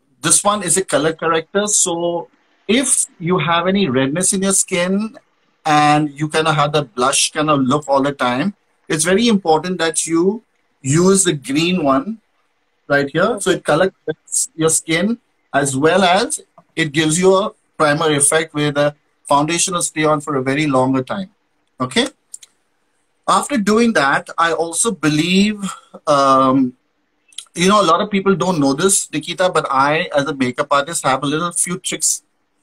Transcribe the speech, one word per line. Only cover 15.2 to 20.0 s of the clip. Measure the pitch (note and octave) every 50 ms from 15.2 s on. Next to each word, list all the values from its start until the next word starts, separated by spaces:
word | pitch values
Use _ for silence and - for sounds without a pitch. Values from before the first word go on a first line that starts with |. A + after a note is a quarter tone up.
| _ _ _ _ _ _ -
as | C#3 D3 C3+ C3 C3
well | C#3+ D#3+ F3 G3+ G3
as | F3 F3+ G3+ A#3+ D#4 - - - _ _ _ _ _ _
it | D#3+ D#3+ D#3 C3+
gives | D#3+ D#3+ D#3 D#3 F3
you | F#3 F#3 F#3+
a | F#3+ G#3 G#3+ - _ _ _ _ -
primer | D#3 D3 D3 D3 E3 D#3
effect | D3+ C#3+ C#3+ - D#3 D#3+ C#3 - -
where | D3 D3 D3
the | C#3 C#3+ D3 D3 D3 _ _ _ _ _ _ -
foundation | C#3+ C#3+ D3 D#3 E3+ E3+ - F#3+ F3+
will | F3 E3+
stay | - - D#3